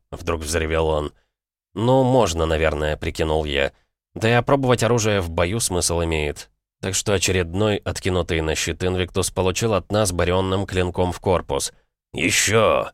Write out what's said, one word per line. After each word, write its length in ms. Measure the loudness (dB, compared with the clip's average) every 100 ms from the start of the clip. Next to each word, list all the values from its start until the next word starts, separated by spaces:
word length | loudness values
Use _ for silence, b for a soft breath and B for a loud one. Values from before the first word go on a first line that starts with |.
| _
вдруг 300 | -10 -6 -4
взревел 460 | -2 -2 0 0 0
он. 260 | -2 -4 -10 _ _ _ _ _
«Ну, 280 | -4 2 4
можно, 440 | 4 4 2 2 0
наверное», 500 | 2 2 0 -2 -2
прикинул 480 | -6 -2 0 0
я. 280 | 0 -2 -2 -4 _ _ _
«Да 140 | -4 2
и 20 |
опробовать 500 | 2 2 2 2 2
оружие 380 | 2 2 2 0
в 100 | 0
бою 300 | 0 0 0
смысл 420 | -2 0 0 0
имеет». 480 | 0 0 -2 -6 -14 _ _ _
Так 140 | -6
что 180 | -4 0
очередной, 640 | 0 2 0 0 0 0 0
откинутый 640 | -4 -4 0 0 0 -2
на 140 | 0
щит 280 | -2 -4 -2
Инвиктус 480 | -2 -2 -2 -2 -2
получил 440 | 0 -2 0 0
от 180 | 0 0
нас 200 | 0 2
барионным 520 | 2 2 2 0 -2
клинком 480 | -2 -2 -2 0 -2
в 80 | -2
корпус. 540 | 0 0 0 -4 -4 -10 _ _ _
«Ещё!» 760 | -4 0 0 2 4 4 2 -2